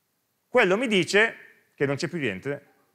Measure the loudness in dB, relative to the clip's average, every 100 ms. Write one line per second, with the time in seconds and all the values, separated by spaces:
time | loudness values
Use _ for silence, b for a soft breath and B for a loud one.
0 | _ _ _ _ _ 2 2 2 0 0
1 | 2 2 2 -2 -20 _ _ -4 -4 -2
2 | -6 -4 -6 -6 -8 -10 _ _ _